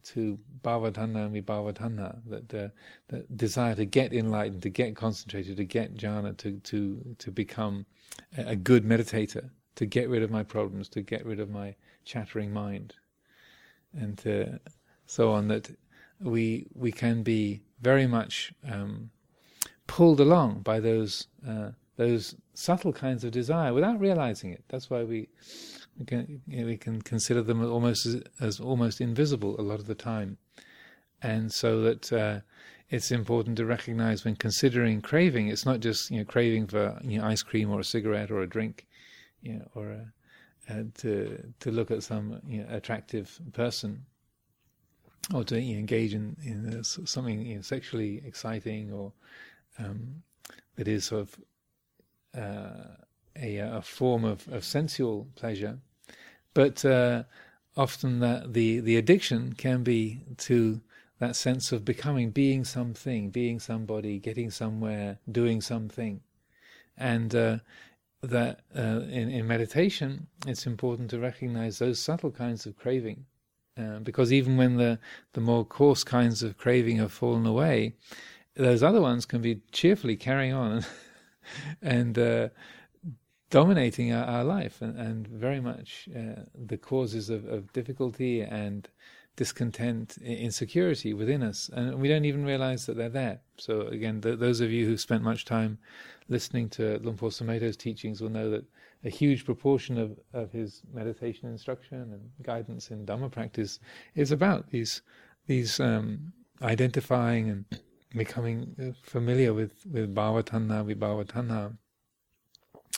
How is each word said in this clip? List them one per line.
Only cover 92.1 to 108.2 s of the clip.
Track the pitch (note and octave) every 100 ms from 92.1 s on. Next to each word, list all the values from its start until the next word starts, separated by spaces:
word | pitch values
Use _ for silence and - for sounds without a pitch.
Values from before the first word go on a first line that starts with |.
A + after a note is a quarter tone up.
| D3+
even | D3 C#3+
realize | C#3+ C3+ C3 B2+ -
that | A2+
they're | A#2
there. | B2+ A#2+ - _ -
So | - A2
again, | G#2+ A2+ A2 A2
th-, | A2+ A#2
those | A#2+ A#2
of | A#2
you | A#2 A2
who | A2
spent | - A2+
much | A2+ A2
time | - A2+ A2 G#2+ - - - - -
listening | B2 - B2+ A2+
to | - A2 G#2+
Luang | A#2 G#2+
Por | A2+
Sumedho's | - A#2 A2+ A#2 G#2
teachings | A#2 G#2+ G#2+ G#2+
will | A2
know | A2 A2
that | G#2+ - _ - _
a | A#2+
huge | - D3 C3+
proportion | - A#2 C#3 C3+ - A#2+
of, | G#2+ G#2 -
of | B2+ G#2+
his | A2+ G#2+ - -
meditation | B2 A2 A2 A#2+ - A#2+
instruction | A2+ - B2+ - C3
and | A#2+ G#2 A2 B2+
guidance | B2 A#2 A2 A#2 -
in | G#2+ G#2
Dhamma | A2 C3+
practice | A#2 A2+ - G#2 - - - - -
is | C#3
about | D3 F#3+ F3+ -
these, | B2 A2+ - - - - _ -
these, | C3 A2+ -
um, | B2+ A2+ A2 G#2+ D#3 - _ -
identifying | A#2+ A2+ B2+ C3+ - B2 A#2 A#2 A2
and | G2+ G2+ - _ _ _
becoming, | A2+